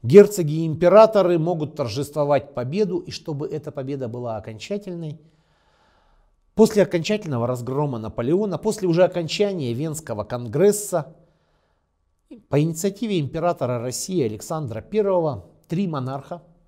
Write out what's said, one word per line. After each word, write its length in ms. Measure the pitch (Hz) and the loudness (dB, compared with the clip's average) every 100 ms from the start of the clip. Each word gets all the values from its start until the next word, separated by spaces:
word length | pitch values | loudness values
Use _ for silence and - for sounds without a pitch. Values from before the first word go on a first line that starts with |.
герцоги 520 | 113 175 202 202 156 | 10 10 10 6 -2
и 120 | 156 165 | -2 -4
императоры 720 | 156 175 196 220 214 180 175 | 2 6 10 8 6 2 2
могут 380 | 160 175 151 - | 0 -2 -4 -6
торжествовать 800 | 127 113 139 156 143 143 - | -6 -4 -6 -2 2 0 0
победу, 440 | - 123 175 208 185 | -8 -6 -2 -2 -2
и 140 | - | -8
чтобы 340 | 120 - 143 151 | -14 -10 -8 -8
эта 240 | 156 - | -8 -10
победа 380 | 147 135 143 123 | -10 -8 -6 -8
была 280 | 120 123 110 | -8 -8 -8
окончательной, 840 | 107 110 - 202 202 170 160 156 _ _ _ _ _ _ _ _ _ _ _ _ _ | -10 -16 -10 -10 -8 -10 -10 -12 _ _ _ _ _ _ _ _ _ _ _ _ _
после 280 | - 220 208 | 4 4 4
окончательного 640 | 180 175 160 214 185 127 120 | 0 0 -2 -4 -4 -4 -2
разгрома 520 | 123 120 135 147 120 | -4 -4 -4 -4 -4
Наполеона, 600 | 107 - 120 175 214 160 | -8 -6 -2 0 -2 -4
после 300 | 214 214 185 | -4 -2 0
уже 160 | 165 | 2
окончания 680 | 180 180 160 - 202 190 127 | 2 2 -6 -2 -2 -2 -4
Венского 500 | 117 160 151 - 107 | -4 -6 -8 -8 -8
конгресса, 920 | 101 123 120 123 196 202 - 175 143 - _ _ _ _ _ _ _ _ _ _ _ 247 _ | -6 -8 -6 2 2 2 -2 -6 -6 -16 _ _ _ _ _ _ _ _ _ _ _ -20 _
по 120 | 139 | 0
инициативе 600 | 160 165 196 202 226 190 | 0 -2 -6 -4 -4 -2
императора 580 | 135 160 170 170 123 123 | -4 -2 -2 -2 -4 -4
России 440 | 120 120 - 185 | -6 -8 -6 -2
Александра 580 | 120 107 - 160 143 110 | -2 -4 -8 -8 -6 -10
Первого 680 | - 214 202 185 160 117 - _ _ | -6 -2 0 0 0 -6 -14 _ _
три 180 | 165 196 | -4 -4
монарха 560 | 151 127 135 - 175 _ _ | -4 -6 -8 -12 -16 _ _